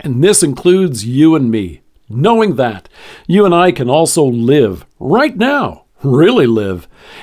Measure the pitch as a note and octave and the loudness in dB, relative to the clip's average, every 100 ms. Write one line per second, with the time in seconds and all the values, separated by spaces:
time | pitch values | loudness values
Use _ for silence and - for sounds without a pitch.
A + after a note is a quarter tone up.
0 | D3+ B2 F3 G3+ D#3 B2 F3+ F#3+ F#3 A2+ | -8 0 0 2 -2 -2 0 2 0 -4
1 | G#2+ C3 D#3+ D#3+ B2 A2 F#2 D2+ _ _ | -4 2 2 4 0 -2 -6 -12 _ _
2 | - A2+ F#3 A3+ G#3+ C3+ B2 G2 - - | -12 -2 0 2 0 0 -4 -4 -14 -20
3 | - - - F#3+ G3+ E3+ F3+ - B2 D3 | -20 -14 -2 2 4 4 2 0 0 0
4 | D#3+ E3 C#3 A#2+ A#2 D3 A2 F2 - _ | 0 0 0 0 2 2 2 -2 -14 _
5 | B2 G#3 D4+ F#3 A#3+ C#4+ C#3 - _ _ | -2 0 0 -2 -2 -2 -4 -10 _ _
6 | C3 B2+ F3+ B3 B2 A2+ G2+ F2+ - _ | -2 2 2 2 2 0 -2 -6 -12 _
7 | - - | -20 -12